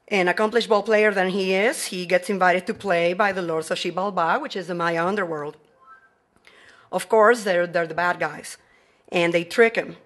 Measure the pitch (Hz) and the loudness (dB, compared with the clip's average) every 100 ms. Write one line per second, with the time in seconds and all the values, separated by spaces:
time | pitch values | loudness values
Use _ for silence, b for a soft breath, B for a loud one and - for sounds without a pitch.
0 | - 202 180 170 214 233 190 214 208 214 | -4 0 2 2 2 0 2 2 4 4
1 | 214 196 185 190 190 190 214 320 - 185 | 4 2 0 0 0 2 0 -2 -6 -8
2 | 175 180 180 196 185 180 180 175 196 170 | 0 0 0 0 2 2 -2 -6 -2 0
3 | 170 180 208 190 170 160 156 180 180 165 | 0 0 0 0 -4 -4 -4 -4 -4 -4
4 | 202 180 165 214 294 202 170 175 170 165 | -4 -2 0 0 -4 -8 -8 -4 -2 0
5 | 175 208 175 156 147 - _ _ - - | -2 -2 -4 -6 -10 -14 _ _ -20 -20
6 | _ _ _ _ b b b b b 185 | _ _ _ _ b b b b b -8
7 | - 220 214 240 202 175 175 170 170 160 | 2 6 6 4 2 0 0 -2 -4 -2
8 | 175 175 160 151 - - b b b b | -2 -2 -4 -8 -16 -18 b b b b
9 | b 175 170 170 170 - 226 226 160 165 | b 0 2 0 0 2 2 2 -6 -10